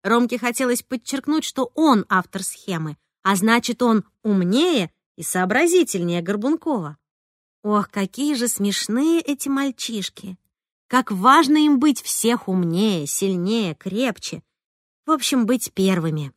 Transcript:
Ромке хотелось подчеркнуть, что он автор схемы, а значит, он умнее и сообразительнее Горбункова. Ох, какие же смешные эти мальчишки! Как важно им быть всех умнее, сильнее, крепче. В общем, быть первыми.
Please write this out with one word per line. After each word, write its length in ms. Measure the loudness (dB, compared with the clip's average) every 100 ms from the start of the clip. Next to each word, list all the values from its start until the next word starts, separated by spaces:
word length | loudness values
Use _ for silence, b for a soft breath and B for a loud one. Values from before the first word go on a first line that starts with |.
Ромке 380 | 2 2 2 -2
хотелось 420 | -4 -2 -2 -2
подчеркнуть, 600 | -4 -10 -6 -6 -2 -2
что 280 | -2 -4 -4 2
он 320 | 4 4 2
автор 320 | -2 -2 -10
схемы, 560 | -10 -10 -8 -6 -6 -10 _ _
а 140 | 0 2
значит, 480 | 2 2 0 -2
он 200 | 2 2 -2 _
умнее 680 | -2 0 2 2 2 0 -2 _ _ -14
и 40 |
сообразительнее 1000 | -6 -2 0 2 2 2 2 -2 -2 -2
Горбункова. 760 | -2 -4 -2 -2 -2 -4 -4 -12 _ _ _ _ _ _
Ох, 300 | -2 0 0
какие 420 | -4 -6 -2 -2
же 140 | 0 -2
смешные 760 | -2 -2 -2 -4 0 2 0
эти 280 | 0 -6 -4
мальчишки! 840 | -2 -2 -6 -8 -6 -8 -12 -16 -16 _ _ _ _ _
Как 240 | -2 0
важно 460 | 2 6 6 6 4
им 200 | 4 4
быть 240 | 4 0
всех 460 | -4 -2 0 -2 -2
умнее, 580 | -2 0 0 0 0 -4
сильнее, 720 | -4 -2 -2 -2 -2 -2 -6
крепче. 680 | -8 -4 -4 -4 -12 -14 _ _ _ _ _ _ -2
В 60 |
общем, 340 | -2 2 0 2
быть 260 | 0 -2
первыми. 600 | 0 2 2 0 -4 -8